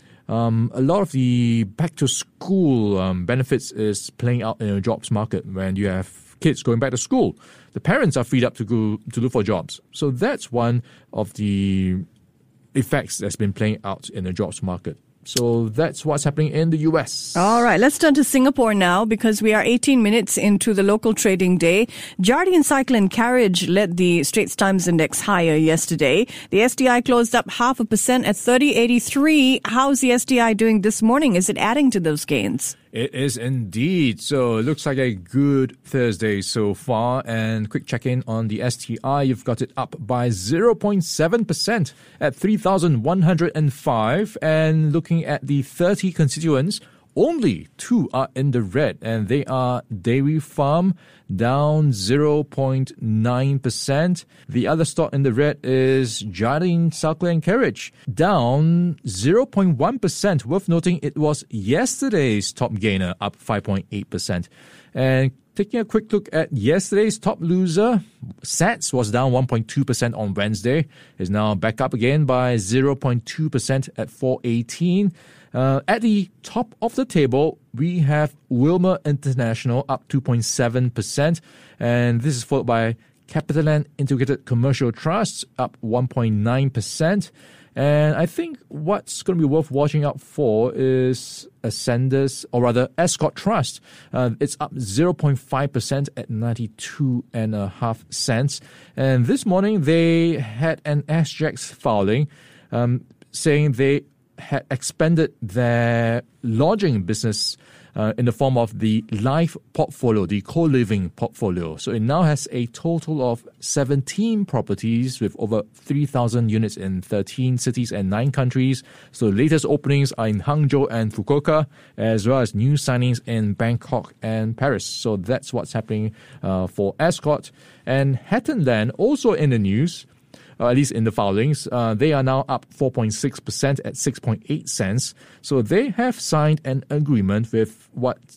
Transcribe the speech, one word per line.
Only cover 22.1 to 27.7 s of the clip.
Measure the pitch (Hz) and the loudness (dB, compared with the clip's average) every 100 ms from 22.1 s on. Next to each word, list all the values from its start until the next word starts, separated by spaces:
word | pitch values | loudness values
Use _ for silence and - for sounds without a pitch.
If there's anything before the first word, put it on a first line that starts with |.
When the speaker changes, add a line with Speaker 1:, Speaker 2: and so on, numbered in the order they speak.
| - | -2
Speaker 2:
Jardine | 185 277 370 359 | 2 4 4 4
Cycle | - 277 262 240 | 4 2 2 2
and | 190 | 2
Carriage | - 233 254 214 175 170 | 2 2 4 2 2 2
led | 185 202 175 | 2 2 2
the | 180 170 139 | 2 4 2
Straits | 220 190 | 0 -2
Times | - 196 190 175 | 0 2 2 2
Index | 170 156 - | 2 2 -2
higher | - 190 165 151 | 0 2 2 4
yesterday. | 160 160 - 165 139 160 247 - - | 4 2 0 0 2 2 0 -6 -2
The | 190 | 2
S | 247 - | 2 2
T | 254 | 2
I | 240 | 2
closed | 240 240 233 | 2 2 4
up | 240 - | 0 -2
half | - 247 | -2 0